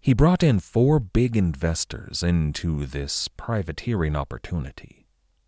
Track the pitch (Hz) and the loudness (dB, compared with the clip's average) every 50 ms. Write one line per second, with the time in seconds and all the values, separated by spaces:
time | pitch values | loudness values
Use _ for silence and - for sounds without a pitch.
0 | - 135 127 107 143 170 180 - - - 117 95 - - - 113 123 139 156 151 | 4 2 4 6 6 6 6 4 4 4 4 2 0 -2 0 2 4 4 4 2
1 | 107 90 _ 113 123 123 113 110 95 85 76 - - 82 82 - - _ - - | 0 0 _ 0 0 2 2 2 2 2 0 0 -2 -2 0 -2 -4 _ -8 -12
2 | - - - - 90 87 87 85 78 76 73 - - 85 78 71 71 67 69 71 | -12 -10 -8 -2 0 2 2 2 0 0 -4 -4 -4 -2 -2 -2 -4 -6 -6 -8
3 | 69 69 - - - - _ - - - 117 107 90 80 78 - - 120 117 95 | -6 -6 -6 -6 -6 -8 _ -12 -8 -4 -4 -4 -4 -6 -8 -8 -4 -4 -2 0
4 | 80 76 73 73 69 - - 64 - - 92 82 67 69 - - - - - _ | 0 0 0 -2 -4 -6 -10 -14 -8 -6 -6 -4 -6 -6 -12 -16 -20 -20 -20 _
5 | _ _ _ _ _ _ _ _ _ | _ _ _ _ _ _ _ _ _